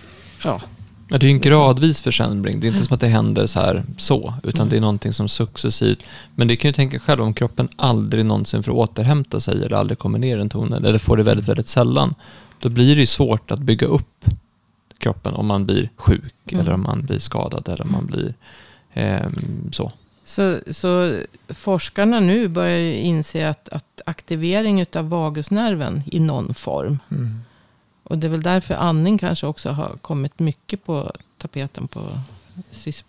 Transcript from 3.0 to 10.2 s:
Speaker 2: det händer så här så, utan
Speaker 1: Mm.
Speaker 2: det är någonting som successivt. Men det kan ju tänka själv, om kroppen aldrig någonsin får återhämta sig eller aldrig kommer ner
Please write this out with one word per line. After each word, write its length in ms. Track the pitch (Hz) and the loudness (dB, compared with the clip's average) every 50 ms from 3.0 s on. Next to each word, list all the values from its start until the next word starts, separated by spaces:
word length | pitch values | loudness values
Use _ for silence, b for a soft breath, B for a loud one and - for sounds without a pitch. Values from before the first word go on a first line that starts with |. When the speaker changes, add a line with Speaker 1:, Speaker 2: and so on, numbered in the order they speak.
Speaker 2:
det 80 | - 117 | 4 4
händer 380 | 113 110 110 107 107 104 104 | 4 4 4 2 2 2 0
så 140 | 104 - 95 | 0 2 2
här 240 | 95 95 92 - - - - - | 2 2 2 0 -2 -6 -8 -4
så, 360 | - - 147 - - - 117 131 | 0 0 0 0 0 -4 -8 -6
utan 180 | - 113 113 - | -6 -4 0 0
Speaker 1:
Mm. 100 | 110 - | 2 2
Speaker 2:
det 60 | - | 2
är 40 | 110 | 2
någonting 320 | 110 107 104 101 - 107 | 2 2 0 0 -2 -2
som 160 | 110 - 104 104 | -2 -2 -2 -2
successivt. 760 | - - 117 - - - - 117 - - 117 107 104 B B B B B B B - | -2 -2 -2 -4 -4 -4 -4 -2 0 2 2 2 2 B B B B B B B -2
Men 140 | - 120 117 | 2 2 2
det 80 | 117 | 4
kan 120 | 113 - 147 | 4 2 2
ju 40 | |
tänka 260 | 139 - 139 131 135 123 | 2 2 0 0 -2 -2
själv, 240 | - - 147 120 | 0 0 2 2
om 120 | 110 110 110 | 2 0 0
kroppen 340 | - 127 117 - - 123 120 - | 0 -2 -2 0 -2 -4 -2 -2
aldrig 500 | - - 131 117 107 107 104 104 110 110 | 0 2 2 2 2 0 0 0 0 2
någonsin 360 | 110 107 104 104 - - 110 | 2 2 0 0 -2 -2 -2
får 100 | 107 - | -2 0
återhämta 680 | 120 120 117 107 - - 110 127 147 147 135 - - 113 | 0 0 0 0 0 0 2 2 2 2 0 -2 -4 -4
sig 140 | 120 - 95 98 98 | -2 -2 -2 -2 -2
eller 120 | 95 104 | 0 0
aldrig 220 | 101 101 104 - - | 0 0 0 -2 -4
kommer 200 | - 104 107 | -4 -2 -2
ner 200 | 113 | -2